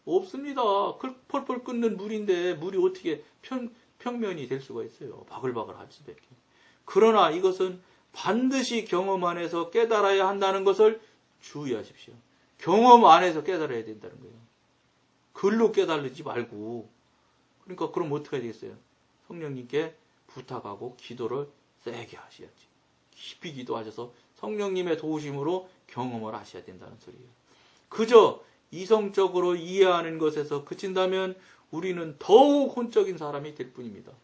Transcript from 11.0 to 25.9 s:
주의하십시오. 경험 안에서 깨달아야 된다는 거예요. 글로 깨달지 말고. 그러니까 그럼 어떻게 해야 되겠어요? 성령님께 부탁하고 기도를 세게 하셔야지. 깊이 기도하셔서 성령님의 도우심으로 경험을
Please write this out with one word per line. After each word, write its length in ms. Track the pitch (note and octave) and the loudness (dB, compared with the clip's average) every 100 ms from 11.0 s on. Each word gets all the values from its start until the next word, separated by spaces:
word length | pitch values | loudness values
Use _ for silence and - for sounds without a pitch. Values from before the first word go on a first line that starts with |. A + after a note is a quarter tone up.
| - _ _ _ | -8 _ _ _
주의하십시오. 720 | - D3 C#3+ A2 F#2+ - - A#2 _ _ _ - | -18 -10 -6 -6 -8 -20 -20 -20 _ _ _ -10
경험 460 | D#3+ G3+ B3 A#3+ G3 | 0 6 10 10 12
안에서 380 | E3+ F3+ D#3 | 10 8 0
깨달아야 400 | D3 F3 D3 A#2 | -4 -4 -4 -6
된다는 360 | A2 G#2+ - - | -10 -14 -18 -20
거예요. 160 | - A2+ _ _ _ _ _ _ _ _ _ | -20 -20 _ _ _ _ _ _ _ _ _
글로 380 | - G3 A3+ A3 | -2 0 2 2
깨달지 520 | G#3 F3 D#3 C3+ D3+ | 2 0 0 -4 -10
말고. 640 | D3 A#2 A#2 G#2 A2 A#2 G#2 _ _ _ _ _ _ _ | -10 -8 -8 -10 -12 -12 -14 _ _ _ _ _ _ _
그러니까 280 | - F3+ D#3+ | -16 -8 -6
그럼 220 | F3 E3 | -4 -4
어떻게 240 | D3 D3 C#3+ | -6 -6 -8
해야 40 | |
되겠어요? 300 | A#2 G#2+ G#2+ G#2 _ _ _ _ - | -8 -12 -16 -18 _ _ _ _ -20
성령님께 680 | E3+ D3+ C3 A#2+ C#3+ D#3+ - _ _ _ | -14 -12 -12 -6 -4 -6 -10 _ _ _
부탁하고 680 | C3+ - B2 G2+ G2+ A#2+ B2+ | -20 -14 -12 -12 -12 -14 -16
기도를 500 | - A#2+ A2+ C3 C#3+ _ _ _ | -18 -10 -8 -6 -10 _ _ _
세게 320 | A#2+ A#2 A2+ - | -14 -14 -16 -20
하셔야지. 520 | - - - _ _ _ _ _ _ | -20 -20 -20 _ _ _ _ _ _
깊이 420 | - - - F3 | -20 -20 -16 -14
기도하셔서 600 | C3+ B2 A#2+ G#2+ G#2 A#2+ - _ _ | -12 -10 -10 -10 -12 -14 -16 _ _
성령님의 640 | G#3+ G#3+ G3+ F#3 F3 D3+ | -8 -6 -4 -2 -2 -4
도우심으로 720 | D#3 D3+ D3 C#3 D3 F#3 F#3 _ | -4 -6 -6 -6 -4 -4 -8 _
경험을 480 | _ | _